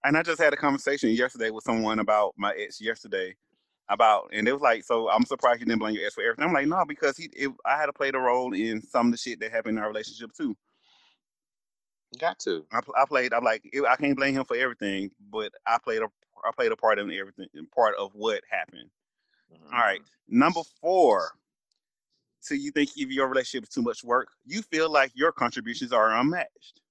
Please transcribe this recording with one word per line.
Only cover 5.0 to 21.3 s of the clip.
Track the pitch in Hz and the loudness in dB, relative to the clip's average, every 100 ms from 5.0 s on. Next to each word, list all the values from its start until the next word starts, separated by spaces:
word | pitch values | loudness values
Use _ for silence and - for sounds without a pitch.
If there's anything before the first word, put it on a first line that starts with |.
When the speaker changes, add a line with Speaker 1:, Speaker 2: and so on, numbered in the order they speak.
| 113 | 2
Speaker 1:
I'm | 107 123 | 2 2
surprised | 135 127 120 | 0 0 0
you | 117 | 0
didn't | 113 | -2
blame | 107 107 | -2 -4
your | 104 | -6
ex | - | -4
for | |
everything." | 110 117 156 | -4 -2 0
I'm | |
like, | 160 143 | 0 0
"No, | 180 180 | 0 -2
because | 285 147 135 | 0 -2 -2
he, | 170 | -12
it, | - 139 - - | -6 -6 -4 -2
I | 143 | 0
had | 147 | -2
to | |
play | - 135 | -2 -2
the | 131 | 0
role | 127 123 127 | 2 2 0
in | 98 113 110 | -2 -2 -4
some | - 127 120 | -2 2 2
of | |
the | 117 | 0
shit | - 117 | -6 -8
that | 110 | -6
happened | 113 113 110 | -4 -4 -4
in | |
our | 107 | -4
relationship | 107 107 110 117 | -6 -10 -14 -16
too." | - 147 104 _ _ _ _ _ _ _ _ _ _ _ _ _ _ _ - | -8 -6 -6 _ _ _ _ _ _ _ _ _ _ _ _ _ _ _ -4
Speaker 2:
Got | 165 - | -4 -2
to. | - 82 76 | -4 -4 -4
Speaker 1:
I | 113 | -6
pl-, | 127 - | -2 0
I | 139 | 0
played, | 143 123 | 0 0
I'm | 117 | 0
like, | 120 110 - | 0 -2 -4
it, | 135 131 | -2 2
I | 127 | 2
can't | 143 135 | 2 0
blame | 139 135 | 0 -2
him | 131 | -2
for | 120 | -2
everything, | 127 120 101 98 98 _ 101 | -2 -2 -4 -4 -6 _ -12
but | 107 104 - - | -8 -8 -8 -2
I | 117 | -2
played | - 110 | 0 -4
a, | 110 _ _ - - | -4 _ _ -6 -6
I | 117 | 0
played | 117 | -2
a | 110 | 2
part | 110 104 | 2 2
in | 101 | -2
everything, | 90 98 - 95 | -8 -10 -14 -18
in | - - | -16 -8
part | - 110 - | 2 2 2
of | 98 | -8
what | 104 110 104 _ | -4 -4 -4 _
happened. | 101 80 - 60 _ _ _ _ _ _ | -8 -8 -16 -20 _ _ _ _ _ _
Speaker 2:
Mm-hmm. | 82 - 123 | -20 -6 0
Speaker 1:
All | |
right. | 110 95 - _ _ | 2 0 -6 _ _
Number | 117 151 165 160 _ | 4 4 2 -8 _
four. | 165 185 147 101 82 | 0 6 6 6 0